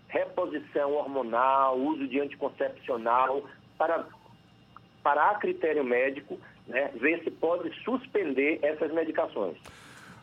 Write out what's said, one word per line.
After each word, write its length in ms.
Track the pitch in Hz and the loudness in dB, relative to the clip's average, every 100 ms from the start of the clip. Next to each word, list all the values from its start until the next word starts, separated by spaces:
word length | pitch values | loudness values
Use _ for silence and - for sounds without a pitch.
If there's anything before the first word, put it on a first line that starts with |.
| - | -4
reposição 840 | 156 185 - 165 147 - 151 143 | -2 -2 -4 -4 -6 -4 -2 0
hormonal, 840 | 147 135 139 117 117 131 135 135 127 | 0 -2 -4 0 2 4 4 4 2
uso 300 | 143 156 135 | 0 -2 -2
de 100 | 135 | -2
anticoncepcional, 1300 | 143 - 135 - 135 - - 117 113 127 - 147 - - - - | -2 -4 -6 -2 -4 -4 -6 -2 2 4 4 0 -6 -18 -14 -2
para, 300 | 160 160 - - - - - - - - - _ | 0 0 -4 -18 -20 -20 -20 -20 -20 -20 -20 _
para 260 | 147 143 175 | 2 4 4
a 40 | 208 | 2
critério 480 | 185 - 160 151 | -2 0 0 2
médico, 560 | 127 123 135 139 - - - - - | 2 2 2 -2 -10 -14 -14 -20 -6
né, 240 | 123 139 | -4 -2
ver 280 | 113 143 165 | 0 0 0
se 80 | - | -4
pode 420 | - 160 175 165 - | -2 0 0 -4 -8
suspender 720 | - 254 - 208 165 131 143 - | -4 -4 -2 -2 0 2 2 2
essas 300 | 147 156 160 | 0 0 -2
medicações. 640 | 165 160 160 151 120 92 73 - - - - - - | 0 -2 -2 -2 -2 -6 -6 -16 -20 -20 -20 -20 -20